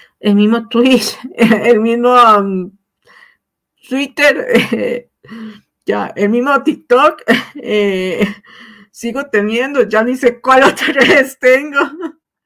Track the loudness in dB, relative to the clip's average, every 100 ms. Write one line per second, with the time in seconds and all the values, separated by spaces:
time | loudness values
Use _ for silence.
0 | _ _ 0 2 2 0 -2 0 2 2
1 | 0 -10 -10 -2 0 2 2 2 2 0
2 | 2 4 6 4 0 -4 -6 _ _ _
3 | _ _ _ _ _ _ _ _ -8 -6
4 | -6 0 0 0 -2 -2 -2 -4 -4 -6
5 | -12 _ -20 -18 -18 -20 _ _ -6 -4
6 | -4 -4 0 0 0 0 -2 -4 0 2
7 | 2 0 -2 -2 -4 -14 -6 -2 -2 -2
8 | -4 -4 -6 -6 _ -20 -20 -20 _ -12
9 | -10 -8 -4 -2 -2 -4 -4 -2 0 0
10 | -2 0 -2 -2 2 4 4 0 -4 0
11 | 2 2 0 0 2 2 0 -4 -4 -6
12 | -14 -14 _ _